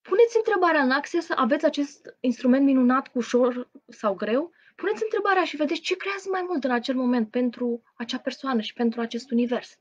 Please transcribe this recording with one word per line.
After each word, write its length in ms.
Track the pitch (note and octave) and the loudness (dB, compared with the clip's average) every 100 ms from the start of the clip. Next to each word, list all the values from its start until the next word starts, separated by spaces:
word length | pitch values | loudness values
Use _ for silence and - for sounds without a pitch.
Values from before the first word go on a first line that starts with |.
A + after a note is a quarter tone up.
Puneți 360 | - F#4+ A#4 A4+ | 0 4 4 4
întrebarea 460 | A4 G4+ F4+ D#4 | 0 2 2 2
în 80 | C4 | 2
Access, 400 | C#4 C#4 E4+ - | 0 -2 -6 -4
aveți 340 | E4 A#3+ D4 | -2 0 2
acest 520 | D#4 D4 C#4+ - - - | 2 0 -6 -6 -20 -6
instrument 440 | B3+ A#3 B3+ C4 | -4 0 2 4
minunat, 440 | C#4 C4 B3 B3+ C4 | 4 4 4 2 0
cu 100 | B3+ | -6
ușor 520 | A3 A#3+ B3 B3 - - _ | 0 2 2 0 -10 -18 _
sau 280 | A#3 G#3+ | -6 -4
greu, 380 | F#3+ G#3 A#3 E4+ _ _ | -2 -2 -2 -2 _ _
puneți 280 | - F4 A4 | -8 -4 -4
întrebarea 420 | A4 A4 G4+ F#4+ | -2 -2 0 2
și 120 | D#4+ D4 | 0 -2
vedeți 240 | D4 E4 | -2 -2
ce 160 | - F#4 | -4 -4
creează 320 | F#4+ G4 F#4+ | -4 -6 -4
mai 120 | F#4+ | -6
mult 220 | F4+ F4 | -2 -2
în 60 | B3+ | 0
acel 240 | A#3+ A#3 | -2 -2
moment 360 | C4 B3+ B3 A3 | -2 0 0 0
pentru 520 | B3 B3 A#3 B3 A#3 _ | 0 -2 -2 -4 -4 _
acea 240 | _ A#3 B3 | _ -10 -6
persoană 420 | C4 B3 C4 A#3+ | -6 -8 -4 -2
și 120 | G#3+ | -4
pentru 280 | - A#3 A3+ | -2 -2 -2
acest 300 | A#3 A#3 - | -6 -6 -4
univers. 480 | A#3 A#3+ B3 - _ | -2 0 -2 -6 _